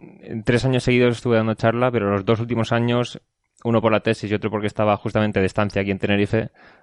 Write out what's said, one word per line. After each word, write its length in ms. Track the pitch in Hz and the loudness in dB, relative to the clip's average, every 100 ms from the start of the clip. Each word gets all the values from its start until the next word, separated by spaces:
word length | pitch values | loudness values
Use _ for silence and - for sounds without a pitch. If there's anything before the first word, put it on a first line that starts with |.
| - - | -20 -20
en 200 | - 113 | -12 -6
tres 220 | 104 120 127 | 0 2 2
años 180 | 127 | 0
seguidos 320 | 131 123 123 113 | 2 4 4 2
estuve 200 | 123 113 | 0 0
dando 160 | 110 | 0
charla, 360 | 110 113 117 127 | 0 0 2 0
pero 220 | 120 101 | 0 0
los 140 | 101 98 | 0 0
dos 160 | 113 | -2
últimos 320 | 117 117 110 | 0 -2 0
años, 480 | 117 120 120 120 - _ _ _ _ | 0 0 0 -2 -8 _ _ _ _
uno 180 | 117 113 | 0 2
por 120 | 110 | 2
la 80 | 107 | 2
tesis 280 | 110 110 101 | 0 -2 -2
y 40 | 104 | -4
otro 160 | 104 | -4
porque 160 | 104 104 | -4 -4
estaba 280 | - 104 101 | -2 0 0
justamente 420 | 113 110 107 101 | -2 -2 0 0
de 60 | 92 | 0
estancia 360 | - 104 101 | 0 -2 -2
aquí 100 | 98 | -4
en 80 | 98 | -2
Tenerife, 500 | 101 101 101 113 - _ - _ | 0 0 2 0 -4 _ -20 _